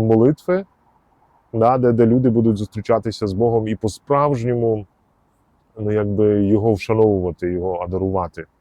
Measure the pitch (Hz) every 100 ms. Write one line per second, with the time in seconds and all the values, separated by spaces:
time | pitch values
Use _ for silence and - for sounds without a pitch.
0 | 110 113 120 151 - 185 196 _ _ _
1 | _ _ _ _ _ 113 113 131 123 117
2 | 113 123 127 113 117 104 107 107 - 113
3 | 110 101 107 95 117 113 110 107 107 -
4 | - 143 147 135 120 120 117 107 98 _
5 | _ _ _ _ _ _ _ 113 104 107
6 | 104 98 107 104 98 107 110 104 - 110
7 | 110 98 90 82 90 90 90 90 87 92
8 | 95 95 87 - 80 _